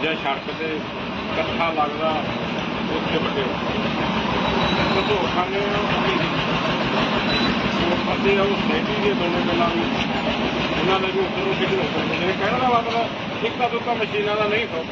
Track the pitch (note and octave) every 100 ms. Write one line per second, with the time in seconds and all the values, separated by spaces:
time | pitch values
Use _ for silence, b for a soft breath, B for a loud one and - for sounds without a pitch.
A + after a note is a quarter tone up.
0 | D#3 D#3 C#3+ C3+ - D3+ D#3+ D#3 - -
1 | - - - - D#3+ D3+ E3+ D#3+ D3 D3
2 | D#3+ D#3+ - - - - - - - -
3 | - A#4 A#3+ A#3 G4+ - - - - -
4 | - - - - - - - F#3+ F3+ G3
5 | F#3+ G#3 E3+ F3+ F3+ G3 G3+ G3+ G#3 -
6 | - F4+ F3 - - E3+ - - - -
7 | - G3+ - - - - - - E4+ -
8 | - - G4 G4+ G4+ C4+ - D3+ - G#4+
9 | G3+ F#3+ F3 E3+ F3 F3 B3 E4+ - D#3
10 | - - - - - - - D#3+ E3+ F#3+
11 | F#3+ F#3 F#3 F#3 G3 F3 F#3 F#4+ A#3 D#3+
12 | D#3 - F3 F3+ G3 A#3+ B3+ A#3+ A3+ A3+
13 | A#3 - - - A3+ - B3 A#3 A3+ A3+
14 | G#3+ G#3 G#3 G#3 G#3 G#3+ A#3 E3 D#3+